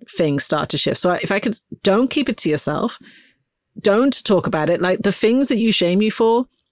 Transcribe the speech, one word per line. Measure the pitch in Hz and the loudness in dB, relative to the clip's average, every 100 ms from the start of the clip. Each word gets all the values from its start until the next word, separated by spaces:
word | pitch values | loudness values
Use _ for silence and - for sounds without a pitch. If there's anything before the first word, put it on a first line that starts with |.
| - - | -6 -2
things | 160 143 | 0 0
start | - 151 151 | 0 -2 -2
to | 147 | -2
shift. | - 147 | -2 0
So | 180 | 0
if | 180 - | 0 -2
I | 196 | -2
could, | 226 - - - | -2 -6 -10 -4
don't | 196 196 262 | 0 2 2
keep | 302 - | -2 -2
it | 226 | -2
to | 170 | -2
yourself, | 151 - 151 233 - - - _ _ _ _ _ - | -2 -2 -4 -4 -6 -16 -20 _ _ _ _ _ -4
don't | 214 208 277 - | 0 2 2 0
talk | - 185 - | 0 0 0
about | 160 151 | -2 0
it. | 175 | 0
Like, | 180 185 | 0 0
the | 202 | -2
things | 190 208 254 269 | 0 2 2 2
that | 226 | 0
you | 226 | 0
shame | 202 170 180 | 2 2 2
you | 214 | 0
for | - 226 233 262 _ _ | 2 2 2 -2 _ _